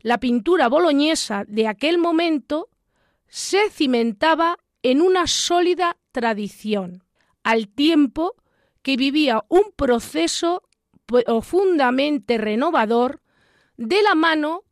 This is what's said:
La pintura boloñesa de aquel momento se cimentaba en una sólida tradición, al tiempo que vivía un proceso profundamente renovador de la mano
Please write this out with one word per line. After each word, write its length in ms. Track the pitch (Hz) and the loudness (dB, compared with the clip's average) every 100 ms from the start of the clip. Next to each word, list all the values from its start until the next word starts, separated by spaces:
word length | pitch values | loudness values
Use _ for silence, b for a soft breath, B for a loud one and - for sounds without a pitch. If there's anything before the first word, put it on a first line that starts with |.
La 180 | 220 233 | -2 -2
pintura 480 | 254 240 214 359 240 | 0 0 2 2 2
boloñesa 760 | 294 349 277 302 320 - 202 - | 2 2 2 0 -2 -4 -8 -6
de 200 | 208 220 | -2 -2
aquel 300 | 202 294 349 | -2 -2 0
momento 720 | 339 320 339 302 - 302 453 _ _ _ _ _ _ | 0 0 0 -4 -4 -8 -8 _ _ _ _ _ _
se 420 | - - 370 415 | -14 -2 0 0
cimentaba 880 | - 285 240 233 202 311 311 330 349 _ _ | -2 -2 0 -2 0 0 0 -2 -4 _ _
en 180 | 254 262 | 0 2
una 260 | 370 370 330 | 2 2 0
sólida 720 | - - 349 349 349 349 - _ | -4 0 0 0 0 -2 -4 _
tradición, 920 | 262 233 208 202 - 208 208 180 180 _ _ _ _ | -6 -4 -4 -8 -10 -6 -6 -6 -16 _ _ _ _
al 240 | - 226 208 | -2 -2 -2
tiempo 680 | - 294 330 277 - 349 - _ _ _ _ | -2 2 4 2 0 -6 -8 _ _ _ _
que 140 | - 269 | -6 -2
vivía 480 | 269 294 294 226 - | 0 0 0 -2 2
un 220 | 349 415 - | 2 2 -2
proceso 880 | 277 240 - 302 330 - 339 359 _ _ _ _ - | 0 0 -2 -4 -2 -2 -2 -4 _ _ _ _ 0
profundamente 1300 | 240 233 226 - 349 392 330 254 254 294 294 - 233 | 0 2 -2 0 0 2 2 2 0 -2 -2 -2 -2
renovador 840 | 214 214 311 311 220 233 247 277 _ _ _ _ _ - | -2 -2 0 0 2 2 0 -4 _ _ _ _ _ -12
de 260 | 226 392 | -2 2
la 140 | 415 339 | 2 4
mano 480 | 330 311 302 339 _ | 2 0 -2 -6 _